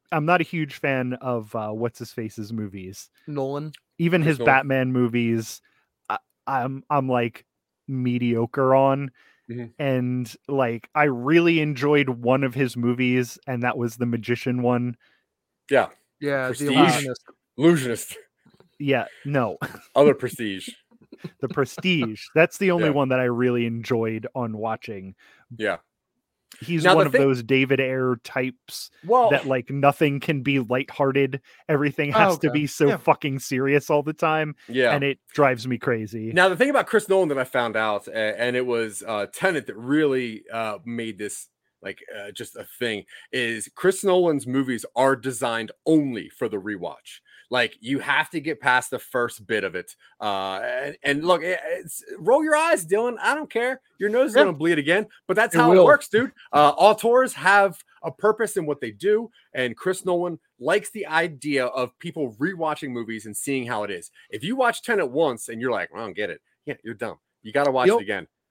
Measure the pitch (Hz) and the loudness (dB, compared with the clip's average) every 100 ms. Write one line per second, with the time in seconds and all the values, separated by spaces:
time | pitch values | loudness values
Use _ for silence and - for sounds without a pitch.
0 | - 160 151 175 160 170 147 - 143 131 | -4 -2 2 2 0 -4 -4 -4 -2 0
1 | 127 123 131 120 104 113 107 107 117 - | -2 -4 -4 -4 -4 -8 -6 -4 -4 -6
2 | 117 - 107 - 104 113 104 98 92 98 | -12 -10 -10 -8 -10 -8 -8 -10 -14 -16
3 | - _ - 143 135 143 151 - _ - | -20 _ -12 -8 -6 -6 -10 -16 _ -2
4 | 170 175 156 139 123 135 139 135 127 127 | 2 2 2 2 4 4 4 0 2 2
5 | 123 120 117 113 113 - _ _ _ _ | 2 2 2 0 -4 -14 _ _ _ _
6 | - - _ _ - 131 127 135 - 143 | -10 -10 _ _ -6 -4 -4 -6 -2 0
7 | 131 123 117 - _ _ _ _ - 131 | 2 0 0 -6 _ _ _ _ -8 -4
8 | 123 123 120 113 117 - 131 135 135 139 | -2 0 0 0 0 0 4 6 4 2
9 | 139 _ _ _ - 120 117 - 143 131 | -4 _ _ _ -14 -12 -12 -6 -2 0
10 | 123 127 120 - - 139 123 117 - 151 | 0 -4 -6 -12 -6 -2 0 -2 -6 0
11 | 147 123 127 170 170 165 151 131 143 147 | 2 2 2 4 4 2 0 0 2 4
12 | 135 120 120 131 135 127 131 123 120 120 | 2 0 2 2 2 0 -2 0 0 2
13 | 127 127 123 - - 123 123 127 120 120 | 2 2 0 -6 -8 -4 -2 -2 -4 -4
14 | 120 117 107 120 131 123 123 123 123 120 | -4 -4 -2 -4 -2 -2 0 0 -2 -8
15 | _ _ _ _ _ _ - 135 104 _ | _ _ _ _ _ _ 0 2 2 _
16 | _ - 143 139 127 123 143 131 - 147 | _ -8 -4 -2 -4 -4 0 4 4 4
17 | 139 123 _ _ _ - 160 165 127 113 | -2 -8 _ _ _ 2 4 4 0 -6
18 | - - _ _ _ _ _ - 143 127 | -8 -16 _ _ _ _ _ -8 -2 0
19 | 98 - 139 143 110 - - - - 127 | -2 -8 -4 -2 -2 -4 -10 -12 -2 4
20 | 147 139 123 - 110 95 - - _ _ | 6 4 -2 -6 -8 -8 -12 -18 _ _
21 | _ - - - 127 - 135 - 185 170 | _ -20 -18 -10 -6 -2 -4 -2 0 2
22 | 113 107 - 156 170 - 190 175 160 143 | 0 -4 -2 2 2 2 2 2 2 2
23 | 131 127 127 120 123 120 117 113 110 117 | 2 2 0 2 2 2 -2 -4 -2 -2
24 | 113 110 117 135 120 107 110 110 - 101 | -2 -4 -8 -6 -6 -4 -6 -6 -10 -12
25 | 95 - _ _ - 113 107 85 _ _ | -14 -18 _ _ -20 -6 -4 -4 _ _
26 | _ _ _ _ _ - 120 170 175 190 | _ _ _ _ _ -16 -4 2 6 6
27 | 147 139 139 127 113 135 131 135 131 131 | 6 4 4 2 2 2 4 2 0 0
28 | 127 120 - 131 131 123 - - - _ | -2 -2 -4 -6 -6 -8 -16 -16 -16 _
29 | 170 247 233 143 131 131 120 139 139 139 | 0 4 4 2 2 -2 -2 2 4 4
30 | 147 139 - 147 127 139 110 127 143 - | 0 0 -2 -2 0 0 0 -4 -4 -2
31 | 139 135 135 139 _ _ - 147 147 - | 0 2 0 -2 _ _ -2 0 0 -2
32 | 143 220 202 165 156 143 147 - 143 143 | 0 4 4 2 0 0 -4 2 2 2
33 | - 147 147 135 - 131 139 143 - 147 | 2 2 0 -6 -4 -2 2 0 2 0
34 | 143 151 165 156 151 147 - 123 120 143 | 0 -2 0 0 -2 -8 -6 0 2 2
35 | 139 135 _ - 139 123 127 120 - 117 | -2 -6 _ 2 2 2 -4 -4 -2 -2
36 | 110 113 110 165 190 175 269 277 - 220 | -4 -8 -2 4 4 4 2 2 2 0
37 | 202 190 170 139 123 131 117 110 110 104 | 2 2 2 0 -2 -2 0 0 0 -2
38 | - 110 107 101 120 123 127 117 113 98 | -6 -4 -4 -2 -2 -2 -2 -2 -4 -8
39 | - 107 101 - 190 160 117 107 123 147 | -8 -6 -6 -2 -2 0 -6 -10 -2 0
40 | 151 131 120 110 - 113 110 101 117 117 | 2 0 -4 -10 -10 -6 -6 -8 -10 -8
41 | 113 95 104 - - _ _ _ 98 95 | -8 -8 -10 -12 -18 _ _ _ -16 -16
42 | - 107 101 - 113 110 95 - 120 104 | -16 -16 -14 -14 -16 -16 -16 -8 -6 -6
43 | 95 - - 127 117 113 - - 185 190 | -10 -20 -10 -4 -4 -6 -10 -2 0 0
44 | 196 185 175 143 117 135 131 117 - 120 | 2 4 4 0 -2 -2 -2 -4 -4 2
45 | 135 131 131 120 123 113 110 - - 160 | 2 2 -4 -4 -4 -4 -6 -6 2 2
46 | 139 113 - - 117 101 95 101 85 71 | 2 -6 -10 -6 -6 -4 -6 -8 -8 -12
47 | - - _ - - 123 117 - 113 139 | -20 -20 _ -20 -6 -2 -2 -4 -6 -6
48 | - 143 151 160 143 147 135 127 - 123 | -2 -2 -2 -6 -6 -2 2 2 0 -10
49 | - 127 120 - 104 107 98 90 - - | -6 -4 -2 -6 -4 -2 -2 -6 -12 -18
50 | _ - 107 98 95 95 123 127 143 - | _ -8 -4 -4 -4 -6 -6 -6 -8 -6
51 | 139 143 170 175 170 180 156 175 180 - | -2 -2 2 2 0 -6 -6 -8 -8 -16
52 | - - 160 277 311 302 330 294 160 202 | -14 -6 2 2 4 2 2 0 0 0
53 | 247 214 196 294 302 233 240 262 _ - | 0 -2 -2 -2 -4 -4 -4 -6 _ -6
54 | 202 233 269 226 202 147 165 160 143 185 | -2 2 2 4 4 2 0 0 2 0
55 | 214 _ - 190 214 170 240 190 170 294 | 0 _ -2 0 2 4 8 8 10 8
56 | - 214 277 - - 147 147 147 196 208 | 4 0 0 -6 0 6 6 8 6 6
57 | 226 247 254 139 170 202 196 160 - _ | 4 4 2 0 4 6 4 -2 -20 _
58 | 165 - 208 214 214 196 156 143 117 104 | -12 -2 0 0 -2 -4 -4 -4 -6 -4
59 | 190 214 233 _ _ - 123 110 185 185 | 0 0 -2 _ _ -4 -4 -4 -4 -4
60 | 185 175 175 165 _ - 131 202 208 214 | -2 -2 -2 -8 _ -8 -2 -2 -2 -12
61 | 165 156 170 139 151 139 123 127 123 _ | -2 -2 -2 -6 -4 -2 -2 -4 -6 _
62 | 170 160 131 104 160 185 156 147 143 120 | -12 -6 -8 -4 -6 -2 -4 -4 -6 -8
63 | 113 113 107 101 - 135 117 110 104 90 | -8 -10 -12 -10 -6 -4 -4 -6 -6 -8
64 | - _ - 107 156 262 240 233 - 214 | -12 _ -14 -10 -6 0 0 0 -2 -2
65 | 139 135 160 117 - 113 127 107 85 104 | 0 0 0 -2 -8 -6 -2 -2 -4 -8
66 | 110 90 104 78 _ _ - 127 107 107 | -12 -8 -8 -8 _ _ -14 -12 -12 -10
67 | 113 78 _ _ 107 139 143 131 127 226 | -10 -12 _ _ -4 0 2 4 4 2
68 | 101 98 82 _ _ | -2 -8 -8 _ _